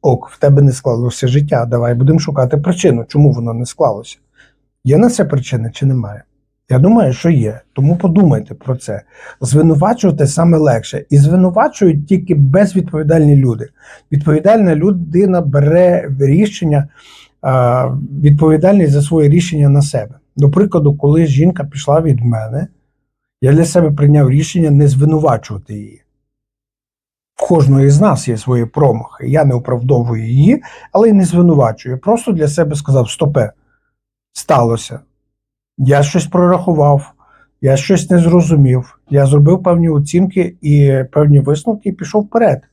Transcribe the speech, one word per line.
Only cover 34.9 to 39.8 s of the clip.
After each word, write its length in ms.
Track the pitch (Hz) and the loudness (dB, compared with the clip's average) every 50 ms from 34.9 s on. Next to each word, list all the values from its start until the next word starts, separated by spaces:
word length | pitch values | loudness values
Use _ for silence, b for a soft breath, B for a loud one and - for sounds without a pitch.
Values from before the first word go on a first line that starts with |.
| 120 123 _ _ _ _ _ _ _ _ _ _ _ _ _ _ _ | -18 -18 _ _ _ _ _ _ _ _ _ _ _ _ _ _ _
Я 260 | - 135 131 139 143 143 | -2 0 2 2 2 0
щось 240 | 143 - 180 170 | 0 -2 -4 -4
прорахував, 840 | - - 180 180 175 180 175 180 185 165 151 143 147 143 143 143 - _ b b b b b b b b _ | -2 -2 0 0 2 0 0 -2 -2 -2 0 2 2 2 0 -2 -8 _ b b b b b b b b _
я 160 | - 131 135 | -2 0 0
щось 320 | 139 - - 190 175 - - | 0 0 -2 -2 -2 0 0
не 100 | 185 175 | 0 2
зрозумів, 800 | 165 170 170 175 170 151 165 147 139 127 127 127 123 - _ _ _ _ | 2 4 2 2 2 2 2 2 4 2 2 -2 -4 -8 _ _ _ _
я 160 | 143 139 135 | 0 0 2
зробив 380 | 131 143 147 143 151 185 185 185 | 2 4 4 4 4 2 2 0
певні 260 | 185 175 170 | 0 0 0